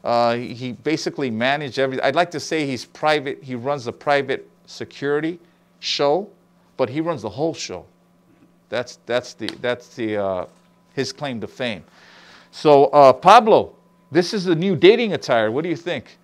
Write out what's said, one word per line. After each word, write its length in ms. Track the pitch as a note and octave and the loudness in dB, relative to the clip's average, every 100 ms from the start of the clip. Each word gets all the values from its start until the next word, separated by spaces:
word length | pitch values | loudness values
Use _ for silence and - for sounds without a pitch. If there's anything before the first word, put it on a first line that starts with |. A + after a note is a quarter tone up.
Uh, 320 | - A#2+ A#2+ | 0 0 0
he, 180 | A#2+ B2+ | -2 -8
he 180 | A#2 B2+ | -10 -12
basically 580 | G#2+ D3 D#3 F3 E3 C3+ | -8 -4 -4 -6 -6 -6
managed 500 | A2 B2 C#3+ C#3+ C3 | -2 -2 -2 -6 -4
everything. 260 | C3+ C3 | -4 -2
I'd 100 | C#3 | -2
like 160 | D3 F3 | 0 -2
to 80 | D#3 | -6
say 260 | - D#3+ | -6 -4
he's 200 | C#3+ B2 | -4 -6
private. 560 | - - D#3 D3+ C3+ - | -10 -4 -2 -2 -4 -12
He 120 | C3+ | -10
runs 320 | B2 B2+ C#3+ A#2 | -8 -6 -6 -8
a 40 | |
private 560 | - D3 C#3+ C3 B2 - _ | -8 -2 -2 -2 -6 -8 _
security 720 | _ - A#2+ - C#3+ D3 D#3+ F3 _ _ _ _ | _ -16 -16 -8 -4 -2 -4 -10 _ _ _ _
show, 500 | - - C#3+ D3 G#3 _ _ _ _ - | -8 -2 0 0 -4 _ _ _ _ -4
but 120 | A#2+ | -4
he 120 | C#3+ | -2
runs 200 | E3 D3 | -4 -6
the 80 | G#2+ | -8
whole 240 | G2+ D#3+ | -6 -6
show. 320 | D3 - F2+ - _ _ _ _ _ _ _ _ | -6 -12 -12 -16 _ _ _ _ _ _ _ _
That's, 300 | A2+ B2 - | -8 -8 -16
that's 280 | - A#2 G3+ | -4 -4 -4
the, 140 | - G#2+ - | -10 -10 -6
that's 340 | A#2+ A#2+ - | -6 -6 -10
the, 220 | - A2 G#2 | -8 -4 -2
uh, 280 | G2 F#2 D#2 _ _ _ _ | -4 -4 -8 _ _ _ _
his 180 | - B2+ | -8 -8
claim 300 | - C#3+ A#2 | -8 -10 -10
to 60 | G2+ | -12
fame. 360 | - B2 G2 - _ - - - - _ | -8 -8 -8 -16 _ -20 -20 -20 -20 _
So, 340 | - D#3 C#3 C#3+ | 0 6 6 8
uh, 260 | D3 C3+ | 8 8
Pablo, 600 | B2+ F#3 A3+ A3+ D#3 F2+ - _ _ _ | 8 8 8 8 4 4 -12 _ _ _
this 220 | D3 F3 | 0 0
is 120 | G#3+ | -4
the 100 | F3+ | -2
new 200 | D#3+ G3 | 0 0
dating 380 | D#3 F3 A#3 A3+ | 6 6 6 0
attire. 380 | D3 - A#2+ G#2+ | -4 0 0 2
What 120 | B2+ | -2
do 60 | F3 | -4
you 80 | D#3+ | -6
think? 400 | F3 D3 - - | -6 -8 -10 -20